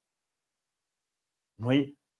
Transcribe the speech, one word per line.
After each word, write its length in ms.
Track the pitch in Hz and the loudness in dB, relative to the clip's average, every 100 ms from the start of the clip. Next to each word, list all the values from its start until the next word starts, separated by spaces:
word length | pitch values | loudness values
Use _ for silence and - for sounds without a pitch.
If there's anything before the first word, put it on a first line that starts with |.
| _ _ _ _ _ _ _ _ _ _ _ _ _ _ _ - | _ _ _ _ _ _ _ _ _ _ _ _ _ _ _ -8
Noi 400 | 117 139 139 - _ | 0 0 0 -8 _